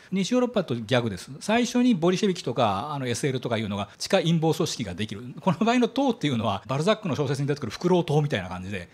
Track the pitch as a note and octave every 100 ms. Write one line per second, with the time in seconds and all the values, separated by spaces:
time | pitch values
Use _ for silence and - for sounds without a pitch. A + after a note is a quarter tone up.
0 | - F#3+ F3+ B3 B3 A#3 F3 A#2+ G#2 B2+
1 | A#2 F#2 - C3+ - A3+ A#3+ B3 B3 G3
2 | E3+ F3+ G#3 F3 - B2 A2+ G2 C3+ C#3+
3 | B2+ A2+ C#3 B2+ - A2 G#2+ G2+ G2+ -
4 | - G3 E3 E3+ D#3+ D3 D#3+ - A2 F2
5 | G#2+ G2+ B2 - F#3 F3 A3 B3 A#3 B3+
6 | C#4 - D3 A#2+ G#2+ G2 - C3+ E3+ G#3+
7 | F#3+ C3 C3+ C#3 C#3+ C#3+ G#2+ - F3 F3+
8 | E3+ D3 D3 A2+ F2+ F2+ F#2 G2+ E2+